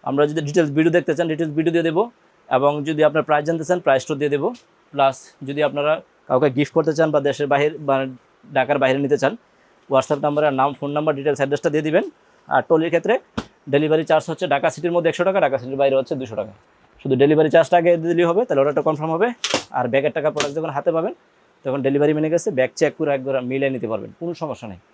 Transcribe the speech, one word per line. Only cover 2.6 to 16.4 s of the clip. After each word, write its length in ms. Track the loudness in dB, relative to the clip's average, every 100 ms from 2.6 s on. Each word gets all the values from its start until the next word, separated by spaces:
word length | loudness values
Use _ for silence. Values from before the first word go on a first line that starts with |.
| 2 0 -4
যদি 140 | 2 2
আপনার 140 | 2 0
প্রাইস 160 | 0 0
জানতে 160 | -4 -2
চান, 100 | -2 2
প্রাইসটাও 320 | 2 0 -4
দিয়ে 100 | -2 0
দেবো। 120 | -2 -6 _ _ _
প্লাস 220 | 0 0 0 -16 _ -10
যদি 140 | -2 -2
আপনারা 260 | 0 -2 -2 -6 _ -2
কাউকে 220 | 2 2 0
গিফট 160 | 0 0
করতে 160 | 0 0
চান 100 | 2
বা 60 | 2 0
দেশের 200 | -2 0
বাহির, 180 | 2 0 -2 -2
বা 80 | -2 -2 -10 _ _ -4 -2
ঢাকার 220 | 0 2
বাইরে 160 | 2 2 0
নিতে 120 | 2
চান, 120 | 0 -2 _ _ _ _ _
WhatsApp 300 | 0 2 -2 0
নাম্বারে 220 | 0 0 2
নাম, 100 | 0 -2
ফোন 100 | -6 -2
নাম্বার, 160 | -2 -2
ডিটেলস 200 | -2 -2
অ্যাড্রেসটা 280 | -2 0 0
দিয়ে 120 | -2 0
দিবেন। 180 | 0 -2 _ _ _ -2
আর 140 | -2 2
ট্রলির 240 | 0 2
ক্ষেত্রে 200 | -2 0 -2 _ -14 -14 _ -2
ডেলিভারি 300 | 0 2 0 2
চার্জ 140 | 0 0
হচ্ছে 140 | -6 -2
ঢাকা 140 | 0 0
সিটির 200 | -2 -2 0
মধ্যে 140 | 0
একশো 120 | 0 0
টাকা, 100 | 2 0
ঢাকা 120 | 0
সিটির 180 | -4 0
বাইরে 140 | 2 2
হচ্ছে 140 | -2 -6
দুশো 140 | -6
টাকা। 140 | -8